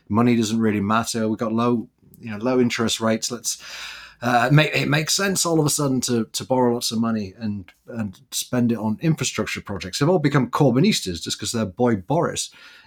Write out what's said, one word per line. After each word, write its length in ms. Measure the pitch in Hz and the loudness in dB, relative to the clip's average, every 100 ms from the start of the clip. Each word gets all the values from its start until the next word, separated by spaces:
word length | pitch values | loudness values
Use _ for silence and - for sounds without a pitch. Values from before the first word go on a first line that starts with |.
| - | -2
Money 280 | 104 120 117 | 2 4 4
doesn't 220 | 107 113 | 2 2
really 220 | 110 104 | 2 2
matter. 480 | 101 110 113 117 110 | 2 0 0 -2 -2
We've 80 | 110 | -2
got 160 | 113 | -2
low, 340 | 113 123 120 - _ _ - | 0 2 0 -2 _ _ -18
you 120 | 117 | -12
know, 80 | 104 | -6
low 220 | 123 127 | 0 2
interest 380 | 120 - 110 - | 2 2 -2 0
rates. 320 | 113 113 - | 0 0 -4
Let's, 320 | 120 - - - - - - - - | -8 -8 -8 -10 -14 -14 -16 -18 -6
uh, 260 | 120 120 127 | 0 2 6
make, 240 | 147 151 | 6 4
it 140 | 135 135 | 0 0
makes 240 | 147 156 | 0 0
sense 320 | - 196 185 | 0 0 0
all 160 | 175 160 | 2 2
of 60 | 147 | 2
a 40 | |
sudden 300 | - 143 131 | 0 0 0
to, 220 | - 120 110 | 0 -2 -2
to 120 | - | -6
borrow 280 | 101 127 123 | -2 2 2
lots 200 | 120 - | 2 -2
of 60 | 113 | -2
money 360 | 117 110 95 95 | -2 -2 -6 -8
and, 340 | 110 104 92 - - | -6 -6 -10 -20 -14
and 300 | 117 104 92 - | -8 -8 -8 -10
spend 420 | - - 123 120 | -10 -4 0 2
it 60 | 113 | 0
on 180 | 107 107 | -2 -2
infrastructure 580 | 160 156 127 - 104 98 | 0 0 -2 -4 -4 -6
projects. 380 | - 98 92 - | -8 -10 -8 -2
They've 100 | 143 | 2
all 100 | 185 | 2
become 320 | 143 139 120 | 2 2 0
Corbynistas 720 | - 143 120 202 - 95 85 | 4 4 6 4 2 -2 -8
just 160 | - - | -6 -6
'cause 140 | 107 | -4
their 140 | 117 104 | -2 -4
boy 300 | 90 123 107 | 0 0 0
Boris 520 | - 160 - - - - - - | 0 0 0 -4 -8 -12 -20 -20